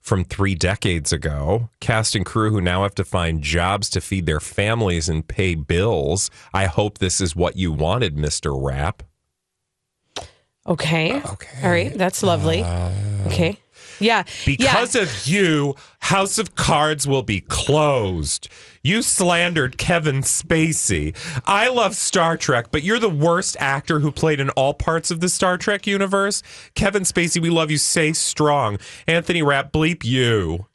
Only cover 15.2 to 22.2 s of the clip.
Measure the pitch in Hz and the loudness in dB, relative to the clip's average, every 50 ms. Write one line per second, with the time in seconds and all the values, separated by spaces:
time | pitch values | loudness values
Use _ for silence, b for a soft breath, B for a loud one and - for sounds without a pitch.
15.2 | - 131 170 202 196 170 156 151 143 143 139 B B B B B - - 185 196 | -4 0 2 2 4 4 2 2 0 0 -4 B B B B B -2 0 2 2
16.2 | 196 196 - - 214 - _ - - - 165 147 151 156 156 147 131 139 135 135 | 2 0 0 -2 -4 -4 _ -2 0 2 2 4 4 2 0 0 0 0 0 0
17.2 | 110 - 104 92 - - - - - - 139 151 151 151 139 127 107 95 92 85 | 0 0 -2 -2 -2 -4 -6 -4 0 2 2 4 4 4 2 2 0 0 -2 -2
18.2 | 76 69 - - - - B B B B B B - 135 196 226 - - - - | -2 -4 -4 -6 -8 -14 B B B B B B 0 0 0 2 2 0 0 2
19.2 | 190 175 175 170 175 175 175 160 131 127 - - - - 175 170 156 156 131 135 | 2 2 4 2 2 2 2 0 0 -2 -2 -4 0 0 2 2 2 0 0 0
20.2 | 131 - - - - - 170 160 160 160 151 - - - 98 80 73 76 B B | 0 0 -2 -4 0 0 2 2 2 2 0 -2 -2 -2 -2 0 -2 -4 B B
21.2 | B 170 156 131 B - 196 202 220 254 254 240 220 190 - - - - - 190 | B -8 -8 -6 B 0 2 2 2 2 2 2 0 0 0 -2 -4 -2 0 2